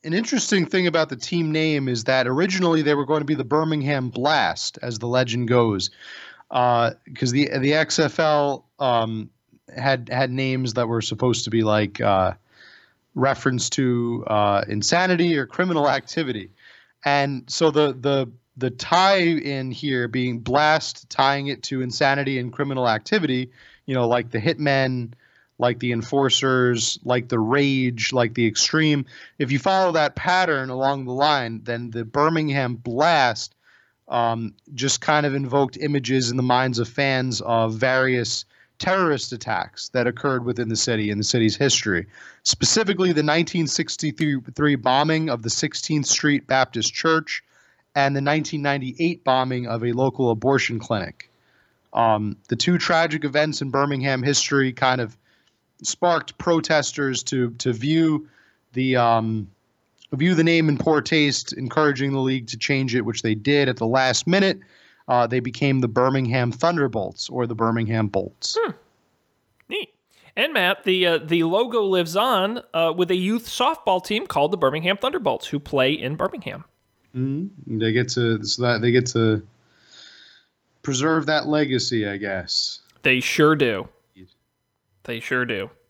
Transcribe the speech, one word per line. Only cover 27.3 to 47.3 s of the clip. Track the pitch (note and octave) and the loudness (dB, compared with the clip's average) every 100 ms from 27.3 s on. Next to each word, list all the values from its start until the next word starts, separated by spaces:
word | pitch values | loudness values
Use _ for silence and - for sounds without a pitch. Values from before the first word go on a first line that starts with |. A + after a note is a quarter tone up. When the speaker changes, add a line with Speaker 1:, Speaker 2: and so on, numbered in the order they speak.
| A#2+ | -2
Speaker 1:
Rage, | A2 C#3 C#3 C3+ B2+ A#2 A#2 | 2 2 2 2 0 -2 -2
like | B2+ A#2 | 0 0
the | A#2 | 2
Extreme. | A2+ A2 - D#3 D#3 D3 - - - _ | 0 2 0 2 2 2 -2 -12 -20 _
If | C3+ | -2
you | C3+ | 0
follow | F#3+ F#3+ F#3 | 2 2 2
that | D#3+ D3 - | 2 0 0
pattern | F3+ F#3 F3+ C#3+ C3 | 0 2 2 0 -4
along | B2+ C3+ C#3 | -2 0 0
the | C3 | -4
line, | B2+ D3 C#3+ A#2 A2+ | 0 2 2 0 -6
then | A2+ A#2 A#2+ | -6 -6 -6
the | A2+ | -8
Birmingham | A2+ C#3+ D3+ D#3+ D3+ C#3 B2+ | -4 2 2 2 0 0 -2
Blast, | A#2 A#2+ A#2 D#3+ D#3+ B2+ G#2 - _ _ _ _ _ - | -4 -4 2 4 4 4 0 -8 _ _ _ _ _ -6
um, | A#2+ A#2 A#2 A2+ - _ | -2 0 -2 -6 -10 _
just | C3+ C3+ - | -6 -2 -2
kind | - D3+ | 0 2
of | D3 | 2
invoked | C#3 C3+ C#3 C3+ - | -2 0 2 0 -2
images | D3+ C#3+ B2+ C3 A#2+ | -2 -2 0 0 0
in | B2+ | -2
the | |
minds | B2+ B2 C3 A#2+ | 2 2 2 -2
of | A#2 | -4
fans | - C#3 C3 B2+ A2 | -2 0 0 -2 -4
of | - A#2 A2+ | 0 2 2
various | A2 B2+ C3 C3 B2+ A2+ - - _ _ _ | 0 0 2 2 0 -2 -6 -10 _ _ _
terrorist | - F#3+ F3 C#3 - | -2 0 2 0 -4
attacks | A#2+ A#2+ G2+ - - - | -10 -6 -4 -6 -10 -6
that | B2+ A#2+ | -2 -2
occurred | A2+ C#3+ C3 | 0 -2 -2
within | A#2+ B2 A2+ | -2 -4 -2
the | A2 | -2
city | - A2 G#2 | 0 0 0
in | G#2 | -2
the | |
city's | G#2 B2 A2 | 0 2 2
history. | - C#3 - G#2+ F2 - - - - | 2 0 2 0 -2 -4 -16 -20 -8
Specifically, | - - - - G#3 F3+ F#3 | -4 0 2 2 0 0 2
the | D#3 | 2
nineteen | D3+ D#3 E3+ F3 D#3 | 2 0 0 0 -2
sixty-three | - D#3+ - D3+ - D#3 C3+ B2 B2+ D3 | -2 -6 -4 -6 -2 -2 -2 -6 -2 0
bombing | C#3 A#2+ C3 D3+ D#3+ D#3+ | 2 2 2 2 0 0
of | A#2+ | -4
the | A2+ | -4
Sixteenth | - D3+ - - D3+ C3 | -4 -4 -6 -2 -2 0
Street | - D3+ C#3+ - | 0 2 0 2
Baptist | C3 C3 A#2+ G2+ | 0 0 -2 -4
Church | - E3 D#3+ D#3+ | -2 2 0 0